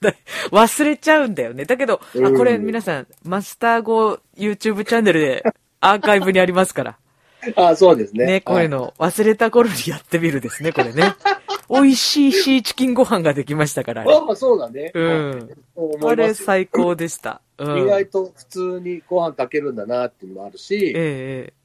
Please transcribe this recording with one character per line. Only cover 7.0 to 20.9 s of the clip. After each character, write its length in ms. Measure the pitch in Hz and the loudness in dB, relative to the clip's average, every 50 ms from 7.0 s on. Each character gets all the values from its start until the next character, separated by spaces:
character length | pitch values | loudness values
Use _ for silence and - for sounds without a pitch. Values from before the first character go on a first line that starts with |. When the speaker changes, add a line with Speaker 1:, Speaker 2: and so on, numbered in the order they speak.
| _ _ _ _ _ _ | _ _ _ _ _ _
Speaker 2:
<laughs> 260 | _ _ - 240 220 | _ _ -12 -4 2
あ、 200 | - 180 175 165 | 4 4 4 6
そ 160 | 156 190 180 160 | 6 6 6 6
う 40 | |
で 120 | 117 107 98 | 6 2 -6
す 60 | 104 | -2
ね。 120 | 110 123 | -2 0
Speaker 1:
ね、 140 | 156 190 190 | 2 0 0
こ 160 | - - 185 | 0 0 0
う 60 | 180 170 | 2 2
い 40 | |
う 20 | 160 | 0
の、 240 | 143 131 123 - - _ | -2 -4 -6 -8 -6 _
Speaker 2:
は 100 | 156 180 | -4 -2
い。 20 | - | 0
Speaker 1:
忘 120 | - 214 | 0 2
れ 120 | 220 220 | 2 2
た 140 | 208 233 226 | 2 0 2
頃 200 | - 240 240 233 | 4 4 4 4
に 60 | 175 123 - | 0 -4 -6
や 100 | 165 151 | -8 -8
っ 60 | - - | -8 -8
て 160 | _ - 165 | _ -4 0
み 100 | 165 165 | 0 0
る 120 | 143 139 | -2 -2
で 100 | 117 117 | -6 -8
す 120 | - - 147 | -10 -6 -6
ね、 100 | 165 160 | -4 -2
こ 100 | - 139 | -2 -2
れ 100 | 117 117 | -2 0
ね。 220 | 147 - 403 392 - - 403 392 - | 0 0 0 0 -2 -4 -4 -4 -4
Speaker 2:
<laughs> 300 | - - 392 - - _ | -6 -10 -10 -10 -6 _
Speaker 1:
美 80 | - 269 | 2 6
味 180 | 277 269 269 | 6 6 6
し 320 | 226 - - - 294 285 277 | 4 0 -2 2 2 2 4
い 40 | 370 | 4
シ 240 | 392 370 277 269 262 | 2 2 2 2 0
ー 40 | 220 | 0
チ 120 | - - | -2 -4
キ 120 | - 254 | -2 -2
ン 80 | 262 247 | 0 2
ご 100 | 233 254 | 2 2
飯 160 | - 240 190 | 2 2 0
が 140 | 165 156 139 | 0 0 0
で 100 | 143 139 | 0 -4
き 100 | - 147 | -4 -2
ま 120 | 156 151 | -2 -2
し 80 | 143 - | -2 -2
た 100 | - 127 | -6 -6
か 100 | - 117 | -6 -8
ら、 80 | 113 110 | -4 2
あ 20 | |
れ。 100 | - 302 | 4 4
Speaker 2:
あ、 60 | 311 | 4
ま 120 | 302 262 208 | 4 0 -4
あ、 40 | |
そ 180 | 196 262 262 233 | -2 2 0 0
う 40 | 185 | 0
だ 100 | 127 117 | 0 -6
ね。 200 | 117 135 147 165 - | -10 -12 -12 -8 -4
Speaker 1:
う 60 | 170 | -2
ん。 300 | 165 165 165 156 151 143 | 0 0 0 0 -2 -4
Speaker 2:
は 60 | 135 | -8
い。 40 | 123 | -10
そ 60 | 117 | -12
う 380 | 113 - - _ _ _ 175 165 | -14 -18 -20 _ _ _ -8 -6
思 80 | 156 151 | -6 -6
い 20 | |
ま 60 | 151 | -2
す 20 | 156 | 0
よ。 80 | 151 | 0
Speaker 1:
あ 40 | - | 2
れ 180 | 226 226 220 220 | 2 2 0 0
最 320 | - 196 - 196 190 190 | -4 -2 0 0 0 0
高 300 | - - - 175 175 175 | -2 -2 0 0 0 0
で 120 | 160 165 165 | -2 -6 -8
し 100 | - - | -8 -10
た。 240 | - - - - _ _ _ _ | -10 -12 -12 -12 _ _ _ _
う 160 | 139 147 147 | -6 -4 -2
ん。 80 | 147 190 | 0 2
Speaker 2:
意 20 | |
外 200 | 202 202 196 196 196 | 2 2 0 0 -2
と 240 | - 196 190 180 _ | -4 -6 -6 -6 _
普 100 | _ - | _ -20
通 340 | _ - 185 180 185 180 180 | _ -10 -8 -8 -6 -8 -8
に 220 | 180 175 180 165 _ | -8 -10 -10 -10 _
ご 140 | _ 180 180 | _ -2 -2
飯 140 | 170 165 139 | -2 -2 -4
炊 160 | - 127 120 | -6 -8 -4
け 100 | - 151 | -4 -4
る 120 | 143 143 123 | -4 -4 -8
ん 40 | |
だ 100 | 110 101 | -8 -8
な 200 | 107 123 123 123 | -6 -4 -4 -4
っ 40 | 120 | -6
て 160 | - _ 98 | -8 _ -20
い 40 | 92 | -18
う 40 | 95 | -18
の 60 | 95 | -16
も 60 | 98 | -16
あ 40 | 101 | -18
る 80 | - - | -18 -20
し、 160 | - - 196 | -8 -6 -4
Speaker 1:
え 40 | 214 | -2
え、 60 | 196 | -2
え 60 | - | -2